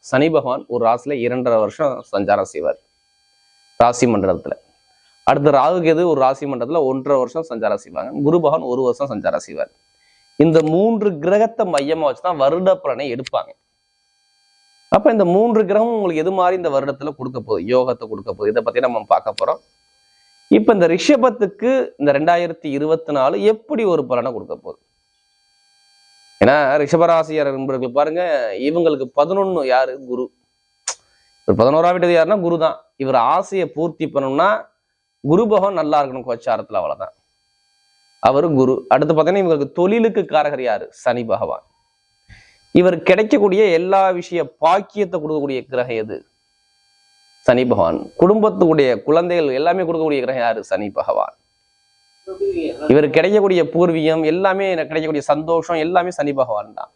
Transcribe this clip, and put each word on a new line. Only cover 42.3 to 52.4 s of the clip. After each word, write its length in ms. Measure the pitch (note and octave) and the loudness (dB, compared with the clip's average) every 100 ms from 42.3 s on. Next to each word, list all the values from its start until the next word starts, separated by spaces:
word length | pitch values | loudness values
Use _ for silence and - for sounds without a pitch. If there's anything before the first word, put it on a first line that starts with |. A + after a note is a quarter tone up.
| - _ _ _ - | -20 _ _ _ 4
இவர் 160 | F3+ F3 - | 4 2 2
கிடைக்கக்கூடிய 560 | F#3 A3 C#4 G3+ F#3+ G#3+ E3 | 2 4 2 2 4 4 2
எல்லா 240 | F3+ G3 F#3+ F3+ | 2 2 2 0
விஷய 240 | F3 F3 C#3+ _ | -4 -6 -6 _
பாக்கியத்தை 540 | D#3 F#3+ - G#3 G3 F3 | 0 0 -2 -6 -4 -4
கொடுக்கக்கூடிய 380 | D3+ D#3 C#3 C3 - | -4 -4 -4 -6 -4
கிரகம் 280 | C3 B2 A2+ | -4 -4 -4
எது? 160 | A2 E2 _ _ _ _ _ _ _ _ _ _ _ _ - | -6 -10 _ _ _ _ _ _ _ _ _ _ _ _ 2
சனி 160 | B2 B2+ | 2 2
பகவான். 280 | G#2+ E2 D#2+ - - | 2 0 0 -8 0
குடும்பத்துடைய 680 | F3 A3 G#3+ F#3+ F3+ D#3+ C3+ A2 - | 4 4 2 2 2 4 2 0 0
குழந்தைகள் 500 | D#3+ F3 F3 D3+ B2+ | 0 2 0 0 0
எல்லாமே 260 | D#3+ F#3 E3+ | -2 -2 -2
கொடுக்கக்கூடிய 340 | E3 D#3+ C#3+ B2 | -2 -2 -2 -2
கிரகம் 200 | C3 A#2 | -2 -2
யாரு? 160 | A2+ F#2+ | -4 -4
சனி 160 | F#2+ G#2 - | -6 -4 -6
பகவான். 360 | - G#1+ - - _ _ _ _ _ _ _ _ - F#4+ | -2 -2 -2 -8 _ _ _ _ _ _ _ _ -16 -6